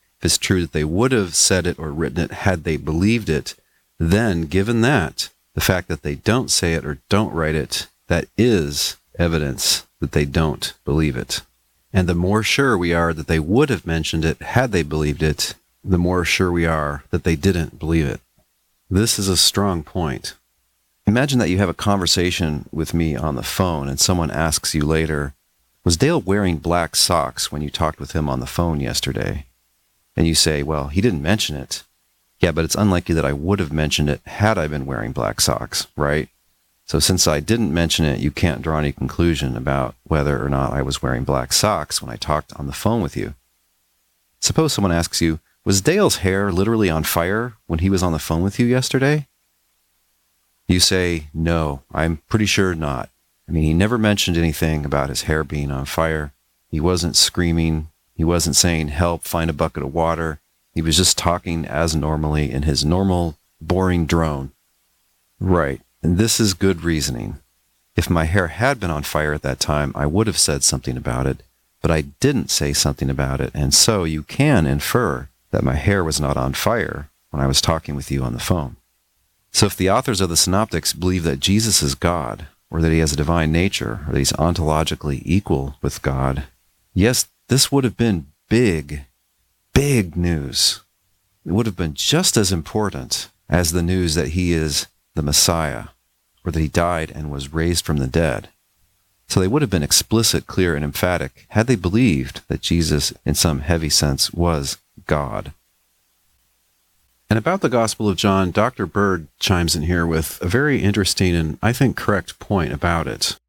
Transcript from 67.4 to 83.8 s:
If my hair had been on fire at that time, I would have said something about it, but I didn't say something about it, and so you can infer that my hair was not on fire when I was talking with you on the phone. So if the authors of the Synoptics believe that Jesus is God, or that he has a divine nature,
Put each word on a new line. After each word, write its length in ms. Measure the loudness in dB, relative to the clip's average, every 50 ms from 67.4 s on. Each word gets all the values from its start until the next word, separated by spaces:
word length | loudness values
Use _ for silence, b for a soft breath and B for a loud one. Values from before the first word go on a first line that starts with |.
| _ _ _ _ _ _ _ _ _ _ _
If 140 | -2 0 2
my 140 | 2 2 2
hair 240 | 2 2 0 0 0
had 300 | -2 -2 0 0 0 0
been 120 | -2 -4
on 140 | -2 -4 -4
fire 280 | -2 -2 0 0 0 -2
at 100 | -2 -2
that 160 | -4 -4 -2
time, 340 | -2 0 0 0 0 -2 -2
I 100 | -2 -2
would 220 | 0 0 0 0
have 100 | 0 0
said 260 | 0 0 0 0 0 0
something 360 | 0 -2 -2 -4 -6 -6 -4
about 280 | -4 -4 -2 -2 -2
it, 160 | -2 -4 -6 -10 _ _ _ _ _ _ _
but 100 | 0 0
I 120 | 2 0 0 -4 -2 0
didn't 300 | 0 2 2 0 -2 -2
say 240 | -2 -2 0 0 0
something 340 | 0 0 0 -2 -2 -2 -2
about 320 | -2 -2 -2 -2 -2 -2
it, 100 | -4 -4 -2
and 180 | -2 0 2 4
so 320 | 4 4 4 4 2 0
you 180 | -2 -2 -4 -6
can 440 | -6 -2 0 2 4 4 4 4
infer 640 | 2 2 0 0 0 0 0 2 0 -2 -4 -6 -12 _ _ _ _
that 140 | -2 0 0
my 120 | 0 0
hair 280 | 0 2 2 2 2 2
was 160 | 0 -2 -2
not 160 | -2 -2 0
on 160 | 0 -2 -2 -2
fire 560 | -2 0 0 0 0 -2 -4 -6 -10 -12 -14 _ _ _ _
when 100 | -4 -2 0
I 40 |
was 160 | 0 2 2 2
talking 320 | 0 0 -2 -2 -6 -8
with 160 | -8 -6 -4
you 120 | -4 -4 -2
on 120 | -4 -4
the 40 | -4
phone. 360 | -2 -2 0 0 -2 -6 -10 -14 _ _ _ _ _ _ _ _ _ _ _ _ _ _ 0
So 120 | 2 2
if 100 | 2 2
the 120 | 2 2 2
authors 320 | 2 2 2 0 0 0
of 80 | 0 0
the 80 | 2
Synoptics 560 | 2 2 2 2 2 0 0 -2 -4 -2 -4 -4
believe 300 | -2 0 0 0 2 0
that 180 | 0 0 0
Jesus 420 | 2 2 2 2 2 2 2 0 0
is 120 | 0 -2
God, 540 | 0 0 0 0 -2 -4 -6 -8 -10 -14 -16 _ _ _ -6
or 140 | -2 0 2
that 100 | 4 4
he 60 | 4
has 140 | 2 2 0
a 40 |
divine 360 | 0 0 2 2 2 2 2 2
nature, 480 | 2 2 0 -2 -4